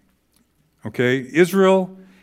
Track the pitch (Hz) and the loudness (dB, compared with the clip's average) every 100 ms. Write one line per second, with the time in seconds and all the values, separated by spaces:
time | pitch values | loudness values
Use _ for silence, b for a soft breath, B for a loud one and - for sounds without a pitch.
0 | _ _ _ _ _ _ _ _ 104 - | _ _ _ _ _ _ _ _ -10 -2
1 | 123 135 123 147 175 190 190 190 185 b | -2 -2 -2 0 2 2 2 2 -2 b
2 | b b | b b